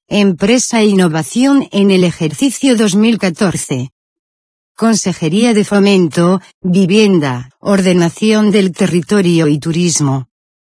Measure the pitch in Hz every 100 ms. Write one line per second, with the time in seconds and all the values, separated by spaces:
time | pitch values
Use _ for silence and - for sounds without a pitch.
0 | _ 208 202 165 202 247 - 233 214 190
1 | 180 160 151 240 269 277 - 202 196 185
2 | 180 - 160 143 277 - 269 226 214 196
3 | 226 220 190 160 196 151 - 131 131 -
4 | _ _ _ _ _ _ _ - 226 214
5 | 196 160 160 196 240 214 196 202 196 196
6 | 165 175 175 185 - _ 180 180 180 214
7 | 208 180 143 123 127 _ - 196 185 180
8 | 170 - 214 214 214 202 190 - 185 170
9 | 147 208 175 165 151 147 160 165 175 156
10 | 143 135 127 _ _ _